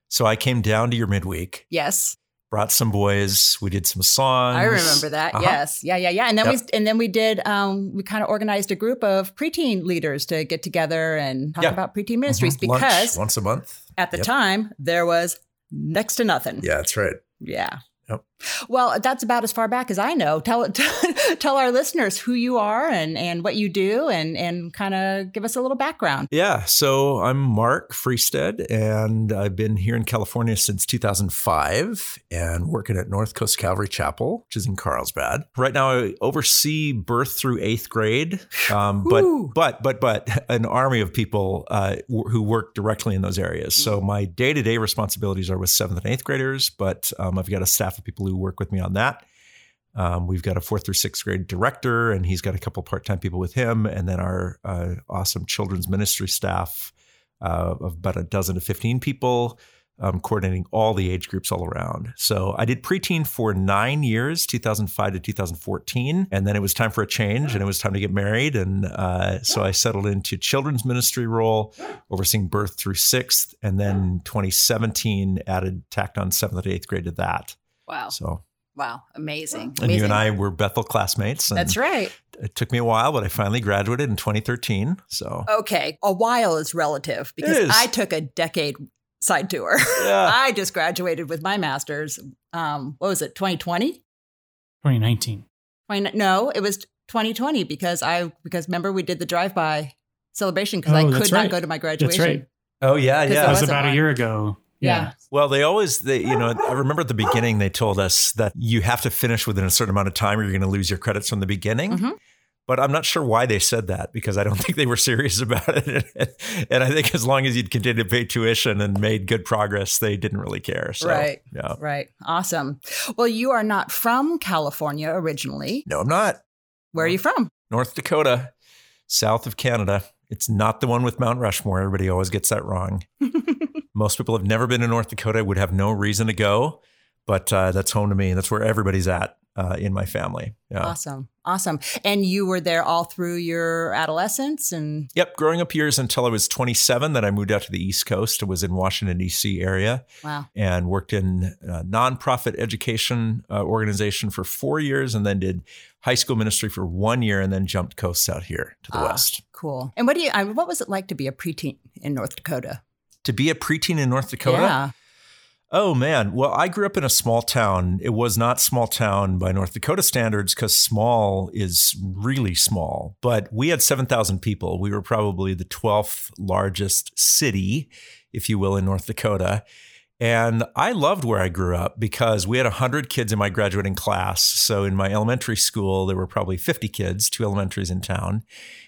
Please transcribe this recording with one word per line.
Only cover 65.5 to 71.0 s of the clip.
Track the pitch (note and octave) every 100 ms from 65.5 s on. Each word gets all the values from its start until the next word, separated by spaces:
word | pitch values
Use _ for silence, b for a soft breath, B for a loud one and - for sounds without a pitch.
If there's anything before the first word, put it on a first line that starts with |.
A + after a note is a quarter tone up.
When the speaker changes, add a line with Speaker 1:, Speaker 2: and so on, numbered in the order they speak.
| F2
Speaker 1:
fourteen. | - G2 - B2 B2+ E3+ F#3+
And | G2 G2
then | G2+
it |
was | G2
time | - A2+
for | G#2+
a | G2+
change, | - G#2 A2+ D3
and | G#2+
it | G2
was | F#2+
time | G#2+
to | G2
get | G2+
married. | G2 G2+ A2 D3 B2+
And, | F#2 G2 G2
uh, | F#2 F#2 F2+ F#2 F#2
so | - -
I | G2
settled | F#2+ A#2 G2+ G2+
into | G2 - -
children's | - C#3 C#3 C3 B2+
ministry | B2